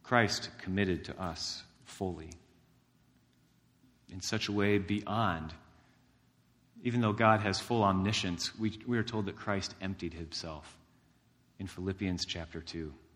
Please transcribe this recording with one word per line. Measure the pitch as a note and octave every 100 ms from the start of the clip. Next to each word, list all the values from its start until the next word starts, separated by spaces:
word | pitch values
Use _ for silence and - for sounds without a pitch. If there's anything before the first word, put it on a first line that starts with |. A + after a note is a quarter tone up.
Christ | - A#2+ G#2 - - -
committed | - F#2 F#2+ E2 -
to | -
us | F2+ E2 - - - _
fully, | - - F#2+ E2+ D#2+ F2 - _ _ _ _ _ _ _ _ _ _ _ _ _ - _ -
in | F#2+
such | - A2 -
a |
way | G#2 G2+ G2+
beyond, | F#2 G#2 G2+ G#2+ G#2+ E2 D#2+ - - - _ _ _ _ _ _ _ _ _ -
even | B2 A#2+
though | A2
God | G#2 A2+ G#2+
has | G#2 F#2
full | - A#2+
omniscience, | G2 F#2+ G2 G#2+ F#2 F2 - G#2
we, | A2 G#2+ B2
we | A#2+
are |
told | G#2+ G#2+ G2
that | -
Christ | - G2 - -
emptied | F#2+ F#2+ E2+
himself | D#2+ D#2+ - E2+ D2+ - - _ _ _ _ _ _ _ -
in | F#2+
Philippians | - F#2 F#2+ G2 F2 -
chapter | F2 E2 E2
two. | D2+ E2+ D#2 C2+ -